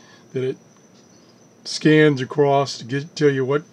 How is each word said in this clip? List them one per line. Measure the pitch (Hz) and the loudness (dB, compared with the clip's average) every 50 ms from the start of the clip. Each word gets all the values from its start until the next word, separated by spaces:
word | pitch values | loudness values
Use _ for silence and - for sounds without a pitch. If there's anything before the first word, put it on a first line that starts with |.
| _ _ - _ _ _ | _ _ -20 _ _ _
that | - 131 | -10 -8
it | 123 131 - - _ _ _ _ _ _ _ _ _ _ _ _ _ _ _ _ _ _ _ _ - | -6 -6 -8 -10 _ _ _ _ _ _ _ _ _ _ _ _ _ _ _ _ _ _ _ _ -16
scans | - - - - 156 151 156 151 151 147 127 | -12 -8 0 2 4 6 6 6 4 4 0
across | 127 117 - 147 143 143 139 139 139 127 - - | -4 -6 -2 0 0 2 2 0 0 -2 -6 -14
to | - | -12
get, | 113 131 139 139 175 - | -8 -8 -8 -8 -8 -4
tell | - 156 143 | 0 0 2
you | 139 135 131 | 2 0 -2
what | 123 143 151 170 _ | -2 -2 -4 -6 _